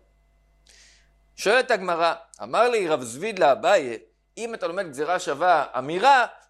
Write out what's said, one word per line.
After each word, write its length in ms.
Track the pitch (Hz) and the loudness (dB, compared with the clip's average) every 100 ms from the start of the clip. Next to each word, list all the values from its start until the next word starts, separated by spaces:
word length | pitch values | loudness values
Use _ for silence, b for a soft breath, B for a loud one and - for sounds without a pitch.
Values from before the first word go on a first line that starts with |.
| _ _ _ _ _ _ _ b b b b b _ - | _ _ _ _ _ _ _ b b b b b _ -6
שואלת 360 | 190 247 254 | 0 2 2
הגמרא, 420 | 214 185 165 170 147 - - | -2 -2 0 0 -2 -10 -18
אמר 260 | 104 170 240 | -4 0 2
לי 180 | 233 175 | 2 0
רב 160 | 151 | -2
זביד 360 | 123 123 214 190 | -4 -8 -8 2
לאביי, 580 | 156 127 165 196 127 110 - _ _ - | 2 4 2 2 0 -8 -14 _ _ -12
אם 160 | 226 | -10
אתה 140 | 226 175 | -8 -8
לומד 200 | 175 180 | -6 -8
גזירה 320 | 131 151 185 | -6 -4 -4
שווה 460 | 170 139 180 160 127 127 | -4 0 2 2 2 -6
אמירה, 480 | 135 175 247 285 226 - | -6 2 4 4 2 -6